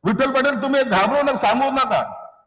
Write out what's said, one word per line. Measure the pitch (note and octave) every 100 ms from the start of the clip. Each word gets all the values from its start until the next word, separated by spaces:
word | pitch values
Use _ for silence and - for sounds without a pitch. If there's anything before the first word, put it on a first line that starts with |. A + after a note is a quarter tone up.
विठ्ठल | F3 G#3 C4+
पाटील, | C4 C4+ B3+
तुम्ही | C4+ C#4
घाबरू | B3+ F#3+ G#3 C#4+
नका, | C#4+ B3+
सांगू | G#3 A#3 C#4
नका | C4+ B3+ F3 - - - -